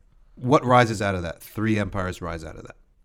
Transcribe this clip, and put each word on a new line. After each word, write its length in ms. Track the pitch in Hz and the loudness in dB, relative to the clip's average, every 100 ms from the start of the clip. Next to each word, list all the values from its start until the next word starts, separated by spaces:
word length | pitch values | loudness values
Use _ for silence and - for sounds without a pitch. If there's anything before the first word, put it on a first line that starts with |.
| _ _ _ | _ _ _
What 300 | - 123 143 | -10 2 2
rises 360 | 123 123 113 104 | 6 4 4 2
out 140 | 101 | -2
of 80 | 92 | -2
that? 200 | 85 - | -4 -10
Three 360 | - - 110 107 | -12 -4 0 0
empires 420 | 95 101 92 90 | 0 -4 -6 -6
rise 240 | 85 82 | -8 -10
out 120 | 80 - | -12 -16
of 80 | |
that. 120 | - - _ _ | -18 -20 _ _